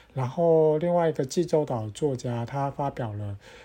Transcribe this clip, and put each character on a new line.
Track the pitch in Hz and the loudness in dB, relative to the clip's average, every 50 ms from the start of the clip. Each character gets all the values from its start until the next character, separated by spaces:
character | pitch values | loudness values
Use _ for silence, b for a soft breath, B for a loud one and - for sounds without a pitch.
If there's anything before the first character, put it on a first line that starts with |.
| B B _ | B B _
然 | 135 127 127 | -6 -6 -4
后 | 131 170 170 170 165 160 156 156 151 156 | -2 2 4 6 6 6 6 4 4 2
另 | 170 175 175 | 2 2 2
外 | 175 170 160 | 2 2 2
一 | 156 | 2
个 | - 147 | 0 -4
济 | 127 - 185 170 | -2 0 -2 0
州 | 165 - 156 151 | 2 2 2 2
岛 | 143 135 113 110 110 | 0 -2 -4 -4 -6
作 | 101 - 156 147 135 | -6 -2 -2 -2 -2
家 | 120 - 127 120 117 120 | -2 -4 -4 -4 -4 -4
他 | 113 - 139 139 139 | -4 -4 -4 -4 -4
发 | 135 - 143 139 | -2 -2 -4 -4
表 | 135 - - 107 104 | -2 -4 -6 -6 -6
了 | 104 104 101 101 101 B B B B B | -6 -8 -8 -8 -10 B B B B B